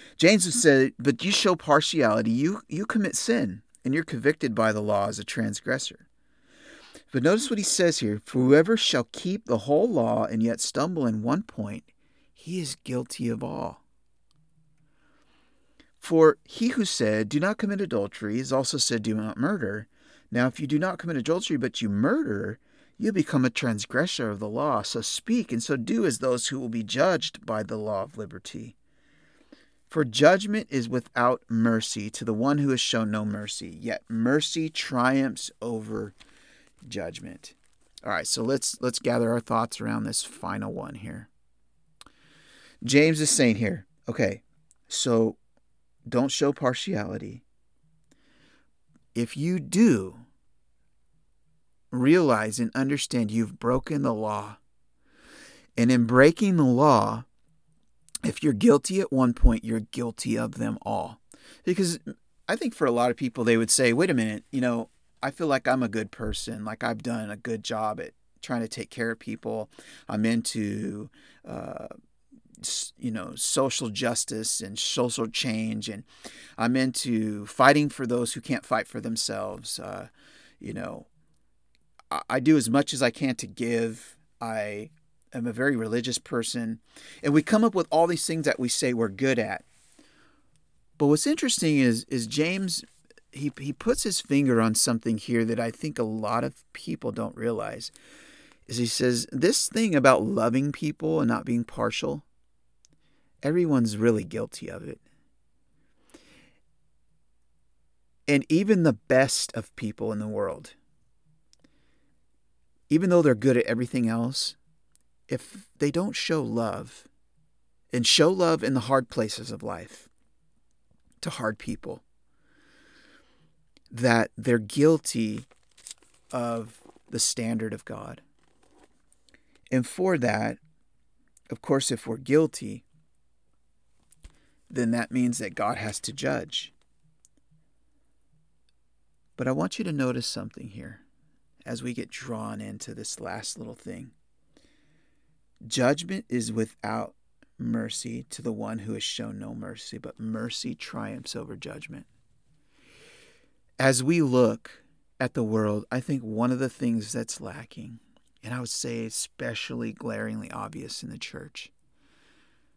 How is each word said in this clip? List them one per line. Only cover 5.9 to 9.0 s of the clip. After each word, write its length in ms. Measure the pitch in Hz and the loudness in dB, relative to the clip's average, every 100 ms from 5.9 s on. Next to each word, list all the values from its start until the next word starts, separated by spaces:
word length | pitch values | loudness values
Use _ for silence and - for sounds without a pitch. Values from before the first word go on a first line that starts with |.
| - _ _ _ _ _ - - - - - _ | -12 _ _ _ _ _ -20 -20 -20 -20 -20 _
But 120 | 135 | 0
notice 260 | 131 208 277 | 4 2 2
what 80 | 220 | -2
he 60 | |
says 340 | 196 - 175 156 | 0 2 2 2
here, 240 | 110 104 | -2 -4
"For 140 | - 123 | -4 0
whoever 380 | 127 143 165 220 | 6 8 8 2
shall 320 | - 143 | 2 0